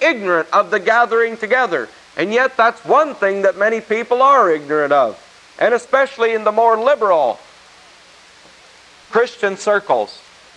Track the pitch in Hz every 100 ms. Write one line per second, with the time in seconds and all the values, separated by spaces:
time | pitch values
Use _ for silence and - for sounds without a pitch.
0 | 311 247 196 170 156 185 190 208 220 226
1 | 240 226 233 226 208 254 240 156 113 -
2 | - - 175 226 262 - 226 233 151 254
3 | 311 214 196 196 190 185 208 226 - 220
4 | 233 247 269 277 196 156 143 151 143 143
5 | 117 98 - - - - 202 233 - 269
6 | 262 - 226 220 214 214 233 220 240 285
7 | 208 170 127 - - - - - - -
8 | - - - - - - - - - -
9 | - 214 240 - 202 190 - 202 196 123
10 | 104 - - - -